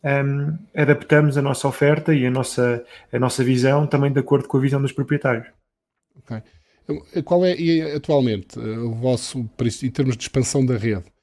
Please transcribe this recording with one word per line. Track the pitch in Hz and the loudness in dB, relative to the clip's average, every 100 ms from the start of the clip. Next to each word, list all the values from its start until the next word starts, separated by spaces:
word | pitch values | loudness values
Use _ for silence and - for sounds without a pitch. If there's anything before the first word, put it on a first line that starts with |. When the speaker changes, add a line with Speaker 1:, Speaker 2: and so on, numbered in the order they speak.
Speaker 1:
ehm, | 147 139 139 139 143 160 - | 0 0 0 -2 -4 -6 -10
adaptamos | - 143 - - 151 151 139 | -2 2 2 4 4 4 2
a | |
nossa | 143 135 139 | 0 -2 -4
oferta | 135 143 151 156 | 0 2 2 2
e | 156 127 | 2 2
a | |
nossa, | 127 123 - 123 120 120 - _ | 0 -2 0 0 0 -6 -20 _
a | 127 | 0
nossa | 127 - | 0 2
visão | 127 127 131 143 151 | 2 2 4 2 2
também | 147 143 | 0 2
de | 139 | 0
acordo | 135 143 131 | 0 0 0
com | 139 | -2
a | |
visão | 135 139 | 0 0
dos | 139 | -2
proprietários. | - 127 147 135 117 - _ _ _ _ _ _ _ | -4 -4 -2 0 -2 -6 _ _ _ _ _ _ _
Speaker 2:
Ok. | _ 113 - _ _ _ | _ -12 -12 _ _ _
Então, | - 147 - - | -10 -10 -6 -8
qual | 147 175 180 | 0 2 2
é, | 180 | 0
e | 165 165 | 2 0
atualmente, | 156 147 139 147 127 104 95 - | 0 -6 0 2 2 0 -6 -10
eh, | 113 113 | -8 -6
o | 120 | -6
vosso, | 113 123 123 - 131 113 _ | -2 0 -2 -2 -8 -10 _
por | 120 | -4
isso, | - 131 | -2 -6
em | |
termos | - 131 117 | -2 -2 -2
de | |
expansão | - - 120 143 131 | -4 -2 0 0 0
da | 120 | 0
rede | 113 104 87 _ | 0 -2 -6 _